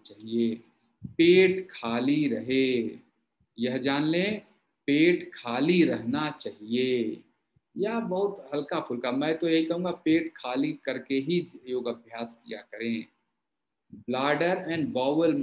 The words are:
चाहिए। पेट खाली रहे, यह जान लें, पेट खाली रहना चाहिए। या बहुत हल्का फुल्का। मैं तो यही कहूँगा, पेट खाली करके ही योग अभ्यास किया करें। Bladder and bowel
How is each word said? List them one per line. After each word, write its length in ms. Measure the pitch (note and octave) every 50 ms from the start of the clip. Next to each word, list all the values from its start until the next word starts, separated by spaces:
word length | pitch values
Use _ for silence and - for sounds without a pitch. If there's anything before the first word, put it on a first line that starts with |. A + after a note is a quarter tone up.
| -
चाहिए। 500 | - G#2 G#2 G#2+ A2 A2+ A#2 A#2 A2+ A2+ A2+ - _ _ _ _ _ _ _ -
पेट 600 | - - - E3 E3+ F3+ F#3 F#3 F3+ F#3 - - -
खाली 560 | - - - A#2 A2+ A#2+ B2+ C3+ D3 D3+ D3+ C#3
रहे, 720 | A2+ G#2+ A2+ A#2+ C3 C3+ C3+ C3 B2+ A#2+ A2+ A2 - - - _ _ _ _ _ _ _ _ _ _ -
यह 180 | A#2 B2+ B2+ B2+
जान 260 | A#2 C#3 C#3 C#3+ D3+
लें, 380 | D#3 E3 E3+ F#3 G3+ G#3+ G#3 - _ _ _ _ _ _ _ -
पेट 460 | - C#3+ D3 D#3+ F3 F3+ - - - -
खाली 500 | - - A#2+ A#2 B2+ C#3 E3 F3+ F#3 E3
रहना 480 | C3 A#2+ A#2 A2+ A#2 C3 D3 D#3 D3+
चाहिए। 880 | C#3+ - - G#2+ G2+ - G#2 G#2+ A#2 B2 B2+ C3 B2+ B2 A2+ A2 - - - _ _ _ _ _ _ _ _ _ - -
या 220 | F#3 G#3+ A3+ A#3
बहुत 500 | G3+ F3+ F3+ F#3 G3+ G3+ G3 - - - C#3+
हल्का 240 | D3 C#3+ - F3+ D#3+
फुल्का। 320 | D3+ - B2 A#2+ A#2+ C3
मैं 260 | B2 C3+ D3 D#3 D#3+ D#3+
तो 120 | E3+ E3+
यही 160 | D#3+ E3 D#3+
कहूँगा, 260 | D#3+ E3+ E3+ F3+ F3+
पेट 420 | - - - D#3+ D#3+ E3 D#3+ E3 -
खाली 380 | - - B2+ B2 C3 C#3+ D#3 D3+
करके 420 | D3 - C3+ B2+ A#2+ - - C3+
ही 320 | C3+ C3+ C#3+ F3 F3 E3 - - - - B2+
योग 200 | B2+ B2+ A#2 A#2+
अभ्यास 560 | A2+ A#2 - A2+ A#2 A2+ A#2 A#2 - _ _ -
किया 140 | A2 G#2
करें। 440 | - _ - G#2+ A2+ A#2 A#2 A2 A2+ - _ _ _ _ _ _ _ _ _ _ _ _ _ _ _ _ - G#2 - -
Bladder 600 | B2 B2+ C3+ C#3+ D3 D3 E3 F3 F#3 F#3 E3+ D#3
and 240 | E3 E3 D3 A#2+ - B2+
bowel 360 | B2+ C#3 D3 D#3+ E3+ E3 D3+ C#3+